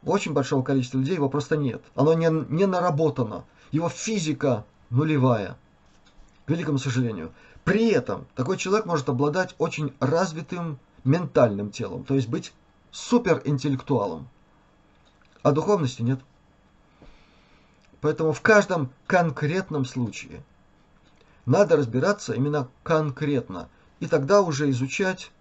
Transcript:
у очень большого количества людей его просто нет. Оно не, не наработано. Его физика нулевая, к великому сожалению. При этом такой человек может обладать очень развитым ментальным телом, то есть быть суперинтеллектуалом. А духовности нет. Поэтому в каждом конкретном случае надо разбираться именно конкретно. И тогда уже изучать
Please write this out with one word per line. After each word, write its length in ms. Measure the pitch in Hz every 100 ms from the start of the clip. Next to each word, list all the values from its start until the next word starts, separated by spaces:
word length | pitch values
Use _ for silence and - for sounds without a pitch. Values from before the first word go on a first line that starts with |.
у 80 | -
очень 220 | 190 185
большого 280 | 147 131 143
количества 380 | 127 135 123 135
людей 160 | 135 180
его 140 | 139
просто 280 | 147 139 156
нет. 240 | 143 110 - -
Оно 180 | 143
не, 160 | 165 165 160 139
не 140 | 151 196
наработано. 760 | 180 175 147 156 131 110 104 - _ -
Его 180 | 147 170
физика 760 | - - 220 156 139 143 117 - _ _
нулевая, 680 | 120 156 151 131 117 95 - _ _ _ _ _ _ - _ -
к 40 |
великому 280 | 165 165 143
сожалению. 560 | 135 123 123 98 80 - - -
При 260 | - 196 226
этом 380 | 175 240 98 - -
такой 220 | 131 185
человек 280 | 185 208 190
может 240 | 165 131
обладать 460 | 123 147 180 185 -
очень 360 | 165 160 147 -
развитым 760 | 127 160 185 156 143 175 170 143 _ _
ментальным 680 | 127 160 165 - 123 101 104
телом, 320 | - 101 -
то 100 | -
есть 160 | 135 110
быть 240 | 151 180 _ _ _ _
суперинтеллектуалом. 1400 | - - 240 233 156 - 143 151 131 - 127 101 80 131 _ _ _ _ _ _ _ _ _ _ _
А 100 | 139
духовности 520 | 143 156 208 139 -
нет. 160 | 117 131 - _ _ _ _ _ _ _ - - _ _ _ _ _ _ _ _
Поэтому 320 | 151 156 160
в 80 | 139
каждом 500 | - 214 202 175 135 - _
конкретном 800 | 185 170 131 147 180 185 151 127
случае 580 | 127 117 98 - 76 - _ _ _ _ _ _ _ _ _ -
надо 320 | 151 196 156
разбираться 560 | 135 117 165 202 -
именно 340 | 113 143 147 127 _
конкретно. 840 | - 160 151 131 151 143 - 92 - _ _ _
И 80 | 165
тогда 340 | 160 139 202
уже 280 | 185 139 147
изучать 600 | 127 135 - 190 185 - _